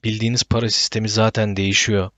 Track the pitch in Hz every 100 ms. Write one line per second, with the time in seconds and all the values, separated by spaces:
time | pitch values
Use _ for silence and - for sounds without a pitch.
0 | 113 107 113 123 - 117 113 - - 113
1 | 110 107 110 113 107 98 98 98 - 101
2 | 92